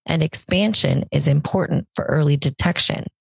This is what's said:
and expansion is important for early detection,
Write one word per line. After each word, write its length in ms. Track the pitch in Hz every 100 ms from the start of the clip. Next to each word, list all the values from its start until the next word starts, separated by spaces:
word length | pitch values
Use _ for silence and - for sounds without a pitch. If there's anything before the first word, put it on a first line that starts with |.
| -
and 160 | 165
expansion 800 | 156 - - 185 214 208 - 135 -
is 160 | 147 147
important 600 | 143 - 190 - - -
for 100 | -
early 320 | - 156 147 143
detection, 680 | 143 - 175 - - - - -